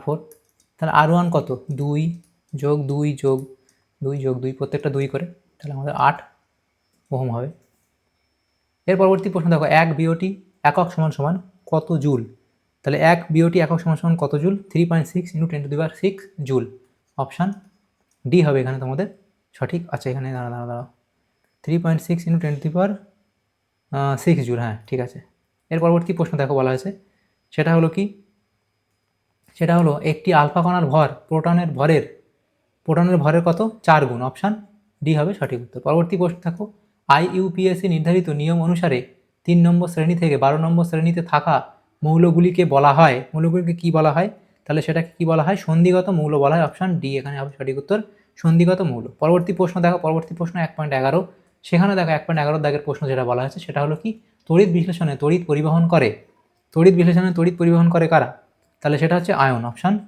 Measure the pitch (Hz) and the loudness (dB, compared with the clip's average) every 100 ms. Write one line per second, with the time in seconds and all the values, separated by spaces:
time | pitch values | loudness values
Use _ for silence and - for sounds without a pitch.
0 | - 156 - - _ _ _ _ 160 151 | -6 -8 -10 -20 _ _ _ _ 0 2
1 | 156 175 175 165 - 127 - 139 143 147 | 4 2 2 -2 -4 -10 -8 -6 -4 -2
2 | 160 170 _ _ _ 143 143 147 139 143 | -4 -8 _ _ _ -6 -2 -2 -2 -2
3 | 151 139 135 131 135 - _ _ _ _ | -4 -2 -2 -2 -6 -20 _ _ _ _
4 | 135 143 135 127 127 131 139 - - 135 | -8 -4 -4 -4 -6 -6 -6 -4 -4 -4
5 | 135 135 170 - _ _ 147 135 143 - | -4 -6 -10 -14 _ _ -12 -10 -8 0
6 | 139 156 - _ _ _ _ _ _ _ | 0 0 -14 _ _ _ _ _ _ _
7 | _ 127 127 117 135 - _ _ _ _ | _ -6 -4 -6 -8 -14 _ _ _ _
8 | _ _ _ _ _ _ _ _ - 185 | _ _ _ _ _ _ _ _ -2 2
9 | 190 190 196 180 165 160 156 151 165 151 | 2 2 0 -2 0 2 4 4 2 0
10 | 165 165 185 196 _ _ 147 165 175 - | -2 -2 -4 -8 _ _ 0 2 -2 0
11 | 156 - 143 185 - _ - 156 156 165 | -2 -2 -4 -4 -8 _ -4 -4 -2 -2
12 | 143 127 110 - _ _ _ _ - 147 | 0 -2 -4 -16 _ _ _ _ -4 0
13 | 160 175 - 160 165 175 156 165 170 160 | 2 2 0 2 2 2 0 0 -2 -2
14 | 170 165 143 147 170 196 - 156 170 165 | 0 0 0 -2 -2 -4 -4 -2 0 0
15 | - 180 175 156 165 151 139 147 160 - | -2 -6 -6 -6 -4 -4 -6 -4 -6 -4
16 | 196 196 - - 131 131 113 - _ _ | -4 -4 -18 -12 -4 -2 -4 -14 _ _
17 | _ - 135 - 185 202 _ _ _ _ | _ -10 -10 -4 -6 -6 _ _ _ _
18 | _ _ 127 180 151 135 131 131 127 139 | _ _ 0 2 4 2 -2 -6 -6 -6
19 | 202 - _ _ _ _ 131 175 175 131 | -6 -10 _ _ _ _ -6 -6 -8 -8
20 | 131 127 131 127 120 120 120 120 131 _ | -6 -8 -8 -8 -8 -10 -10 -10 -12 _
21 | _ _ _ _ _ _ - 170 170 160 | _ _ _ _ _ _ -4 -2 0 -2
22 | - 170 165 165 160 143 160 175 202 202 | -2 -4 0 0 0 -4 -2 0 0 -2
23 | - _ _ _ _ _ _ _ _ 139 | -12 _ _ _ _ _ _ _ _ -4
24 | 139 135 - 156 120 120 117 110 - 131 | -2 0 2 0 0 -4 -4 -8 -6 -6
25 | 123 - _ _ _ _ _ 165 170 170 | -6 -12 _ _ _ _ _ 0 2 2
26 | 170 170 160 147 135 135 131 131 190 196 | 0 -4 -2 -2 0 0 0 -2 -6 -12
27 | _ _ _ _ _ - 156 165 165 175 | _ _ _ _ _ -2 2 4 2 0
28 | 202 - _ _ _ _ _ _ _ _ | -6 -8 _ _ _ _ _ _ _ _
29 | _ _ _ _ _ - 170 170 165 147 | _ _ _ _ _ -4 2 4 4 2
30 | 156 151 - 160 147 175 170 180 151 156 | -2 -2 2 2 2 0 0 0 2 2
31 | 139 - _ 160 165 170 170 127 151 151 | 2 -2 _ -2 2 0 0 -2 2 2
32 | - - _ _ _ _ _ _ - 160 | 0 -16 _ _ _ _ _ _ -2 0
33 | 175 180 147 165 170 170 220 - - 156 | 2 2 2 2 0 0 -4 -2 2 4
34 | 131 120 127 - 202 214 - _ _ _ | 2 -4 -8 -4 -6 -6 -12 _ _ _
35 | 147 156 160 202 135 123 120 123 139 160 | -2 0 0 -4 -6 -6 -10 -8 0 0
36 | 170 185 175 175 175 170 208 _ _ _ | 0 0 -2 -2 -8 -8 -12 _ _ _
37 | - 143 180 185 190 175 185 180 190 160 | 2 2 2 -2 -4 0 0 0 0 0
38 | 156 180 170 147 151 170 165 170 175 127 | 2 0 0 -4 -2 0 0 0 0 -2
39 | - _ _ _ - 175 170 175 175 - | -6 _ _ _ 2 4 6 4 0 0
40 | 160 170 165 139 135 156 165 170 170 160 | 0 2 0 2 2 2 2 0 0 0
41 | 165 170 170 147 165 135 - _ _ _ | 0 0 0 -2 2 0 -2 _ _ _
42 | 151 165 175 165 175 175 170 139 143 139 | 0 4 4 6 2 2 2 4 4 6
43 | 160 127 - 160 165 180 170 170 170 156 | 4 4 -4 -4 -2 0 -2 -2 0 2
44 | 156 147 202 - _ _ - 156 147 165 | 2 2 -2 -6 _ _ -4 -4 -2 -4
45 | 165 _ 165 160 151 196 - 160 175 180 | -4 _ 0 0 0 -2 0 2 4 2
46 | 180 175 151 147 139 165 147 - 185 175 | 0 -2 0 0 2 2 -2 -2 -4 -4
47 | 135 135 139 143 139 - 135 135 143 214 | -4 -6 -8 -10 -10 -8 -8 -8 -4 -4
48 | 214 _ _ - 165 165 170 185 175 120 | -4 _ _ -4 2 4 4 2 -2 -4
49 | 127 - 156 175 175 180 180 185 170 180 | -10 -4 2 2 0 -2 -2 0 0 0
50 | 160 160 165 170 170 175 160 - 151 135 | -2 -4 -6 -8 -6 -4 -6 -6 -4 0
51 | 135 165 180 _ _ _ - 175 202 190 | 0 0 -2 _ _ _ -2 2 2 2
52 | 165 151 151 160 147 156 147 143 147 139 | 0 -2 -2 -2 0 0 -2 -2 -6 -6
53 | 139 131 120 123 131 175 - 147 147 156 | -4 -2 -2 -2 -4 -8 -8 -4 -4 -4
54 | 220 220 _ _ - 165 202 170 170 170 | -6 -10 _ _ 0 2 4 2 -2 -2
55 | 165 135 147 175 175 147 151 165 170 165 | -4 -2 0 0 0 -2 2 2 4 4
56 | 117 101 _ _ _ _ _ 160 180 175 | 2 -2 _ _ _ _ _ 4 6 6
57 | 175 175 185 170 175 175 170 170 170 170 | 4 4 0 0 -2 2 2 4 4 4
58 | 160 160 123 - _ _ _ _ 147 147 | 4 2 2 -6 _ _ _ _ -2 0
59 | 160 175 175 190 135 123 117 - 180 208 | 0 0 0 0 2 0 -6 -4 -2 -2